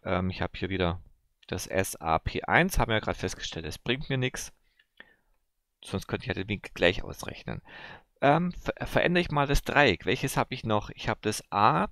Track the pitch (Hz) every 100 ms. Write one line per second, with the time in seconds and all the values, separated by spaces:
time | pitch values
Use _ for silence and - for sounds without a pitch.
0 | 90 92 92 92 92 - 92 95 87 85
1 | - _ _ _ - 90 - 92 95 -
2 | 82 80 - - - 113 185 - 117 110
3 | - 90 95 - - 85 80 - - 131
4 | - 135 127 - - - _ _ _ -
5 | - _ _ _ _ _ _ _ - 98
6 | - 110 - 92 98 104 - - 87 -
7 | - - - - - 55 - - - -
8 | _ - 135 151 180 - - - - -
9 | - 175 175 147 139 143 - 120 143 87
10 | 90 120 135 - 120 131 113 107 - -
11 | - 110 107 107 - 101 107 160 208